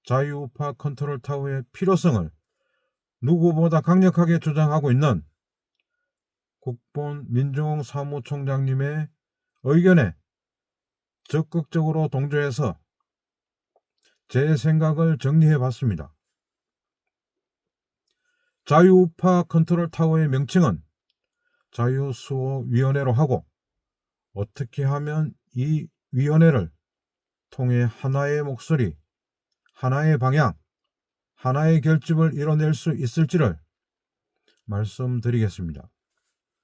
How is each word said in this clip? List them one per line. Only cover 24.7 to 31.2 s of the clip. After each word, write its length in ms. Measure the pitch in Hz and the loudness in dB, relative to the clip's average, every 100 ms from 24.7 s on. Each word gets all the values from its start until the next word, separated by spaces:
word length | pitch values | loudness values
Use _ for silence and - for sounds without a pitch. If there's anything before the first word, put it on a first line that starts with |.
| - | -4
하면 500 | 135 143 147 156 156 - _ | -4 -2 -4 -4 -4 -8 _
이 340 | 123 143 156 - _ _ | -6 -2 -2 -6 _ _
위원회를 580 | 127 143 156 165 131 82 - _ _ _ _ _ _ _ | -2 2 6 6 4 -2 -10 _ _ _ _ _ _ _
통해 340 | - 123 123 | -6 -2 0
하나의 580 | 120 - 131 139 143 147 | 0 -2 -4 -2 -2 -4
목소리, 540 | 143 123 - 156 98 78 _ _ _ _ _ _ _ | -4 -10 -2 -2 -2 -6 _ _ _ _ _ _ _
하나의 440 | _ 127 135 156 147 | _ -4 0 0 2
방향, 360 | 131 147 123 - _ _ _ _ _ _ | 2 2 0 -2 _ _ _ _ _ _